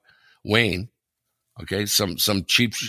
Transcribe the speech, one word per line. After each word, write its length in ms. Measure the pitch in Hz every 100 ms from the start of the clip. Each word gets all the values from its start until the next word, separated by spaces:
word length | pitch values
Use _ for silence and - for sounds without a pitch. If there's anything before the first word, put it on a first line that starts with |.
| _ _ _ _
Wayne, 440 | - 110 113 90 113 _ _ _ _ _ _ -
okay, 240 | 80 95 104
some, 320 | - 101 85
some 260 | - 101
cheap, 300 | 85 - 120 -